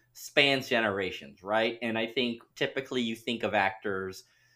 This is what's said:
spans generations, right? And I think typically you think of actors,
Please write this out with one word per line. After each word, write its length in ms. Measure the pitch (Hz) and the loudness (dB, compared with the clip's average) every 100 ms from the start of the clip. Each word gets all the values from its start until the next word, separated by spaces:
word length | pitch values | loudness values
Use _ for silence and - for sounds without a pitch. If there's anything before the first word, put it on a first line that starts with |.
| _ | _
spans 560 | - - - 143 135 - | -18 -2 4 4 4 2
generations, 720 | 120 110 98 92 - 71 - | 2 2 2 -2 -6 -12 -12
right? 340 | 92 110 113 117 | 0 2 2 0
And 160 | 117 113 | -4 -2
I 100 | 117 | -2
think 360 | - 123 113 - - | -2 -2 -4 -10 -4
typically 460 | 139 - 135 127 | -4 -2 -4 -2
you 140 | 113 113 | -2 -2
think 260 | - 113 | -4 -2
of 100 | 107 | 0
actors, 680 | 104 98 - 107 95 95 92 - _ _ | 2 2 0 -4 -4 -4 -10 -16 _ _